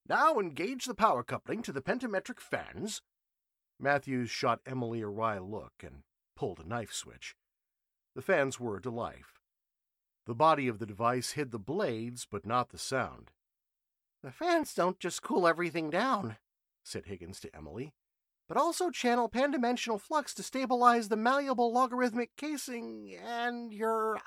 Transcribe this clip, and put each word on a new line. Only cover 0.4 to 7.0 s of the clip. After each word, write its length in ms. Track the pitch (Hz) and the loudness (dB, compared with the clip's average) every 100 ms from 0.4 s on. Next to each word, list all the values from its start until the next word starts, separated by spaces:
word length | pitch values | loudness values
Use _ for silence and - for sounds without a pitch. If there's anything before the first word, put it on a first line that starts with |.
| 180 135 202 262 | 0 -2 -4 -4
the 100 | 254 | -6
power 300 | 202 214 127 | 2 4 4
coupling 380 | - 120 - 202 | 0 -6 -4 -6
to 100 | - | -4
the 80 | 139 | -6
pentametric 600 | 180 240 254 190 - - | -2 -4 -2 -4 -4 -14
fans." 600 | - 196 - - 208 - _ _ _ _ _ _ _ - | -6 -6 -6 -8 -8 -8 _ _ _ _ _ _ _ -2
Matthews 520 | 135 143 139 127 117 | 2 2 2 -2 -2
shot 300 | - 127 113 131 | 0 2 0 -2
Emily 340 | 127 117 117 | -4 -4 -4
a 80 | 104 | -4
wry 300 | 101 113 101 | 0 0 0
look 440 | 92 104 - _ | -6 -10 -10 _
and 220 | 82 69 _ _ _ | -16 -16 _ _ _
pulled 260 | - 107 87 | -6 -4 -4
a 40 | |
knife 280 | 87 120 101 | -6 -6 -6
switch. 440 | - | -10